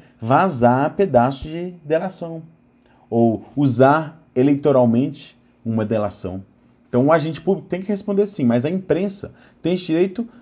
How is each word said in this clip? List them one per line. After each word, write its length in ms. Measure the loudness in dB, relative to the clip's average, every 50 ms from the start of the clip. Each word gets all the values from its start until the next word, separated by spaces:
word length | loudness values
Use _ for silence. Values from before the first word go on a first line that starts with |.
| -14 _ _ -10
vazar 760 | -2 2 2 2 2 2 0 2 4 4 4 4 0 -2 0 0
pedaços 520 | 0 2 4 4 4 2 0 -4 -10 -10
de 240 | -10 -8 -10 -10 -12 -12
delação, 640 | -6 -2 -2 -2 -2 -4 -10 -10 -12 -12 -12 -12 -14 -18 _ _ _ _ _ _ _ _ _ _ _ -4
ou 360 | 0 2 2 2 2 -2 -6 -8 -4
usar 680 | 0 0 0 4 4 4 4 4 2 0 -4 -12 -20 _ _ -2
eleitoralmente 1040 | 2 2 2 2 2 2 2 4 4 4 4 2 2 0 -2 -4 -10 -18 -20 -20 _ _ _ _ _ -8
uma 200 | -6 -4 -2 -2
delação. 580 | -2 -2 -2 -2 -4 -6 -8 -10 -10 -10 -10 -12 _ _ _ _ _ _ _ _ _
Então 160 | 0 0 2
o 60 | 4 2
agente 260 | 2 2 -2 -6 -6
público 300 | -2 -2 -2 -2 -2 -8
tem 100 | -8 -8
que 80 | -4 -4
responder 400 | -6 -6 -4 -4 0 0 0 -2
sim, 160 | -2 -2 0
mas 220 | 2 2 2 0
a 40 | 0
imprensa 600 | -4 -4 -2 -2 -2 0 -2 -4 -6 -8 -14 -16 -18 -20 -20 -20 _ _
tem 140 | -4 -2 -2
esse 100 | -2 -2
direito, 420 | -2 0 0 0 0 -2 -6 -10 -10 -10 -20